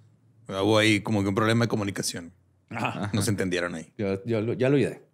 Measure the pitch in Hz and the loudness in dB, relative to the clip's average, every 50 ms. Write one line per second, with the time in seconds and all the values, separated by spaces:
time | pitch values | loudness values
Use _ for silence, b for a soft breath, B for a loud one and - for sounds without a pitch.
0 | _ _ _ _ _ _ _ _ _ - 98 95 98 107 110 107 107 110 104 101 | _ _ _ _ _ _ _ _ _ -8 -4 0 2 4 6 6 6 6 4 4
1 | - - 110 101 98 101 98 117 110 110 113 117 117 110 - 110 101 101 95 - | 2 0 0 0 0 0 0 2 2 2 2 2 2 0 0 -2 -2 -4 -4 -6
2 | - - - 95 82 85 - _ _ _ _ _ _ _ 113 117 127 127 - - | -6 -6 -8 -8 -12 -16 -18 _ _ _ _ _ _ _ -8 -6 -4 -4 -4 -6
3 | 95 104 117 104 101 110 101 95 101 92 90 87 87 87 87 80 80 - _ - | -6 -4 -2 -2 0 0 0 -2 -2 -2 -2 -2 -2 -4 -4 -8 -12 -12 _ -6
4 | 104 98 98 95 - 117 113 110 107 117 98 85 127 131 143 139 107 87 - - | -4 -2 -2 -4 -4 -2 -2 -2 -2 -2 -2 0 2 2 4 4 2 0 -2 -6
5 | - _ | -14 _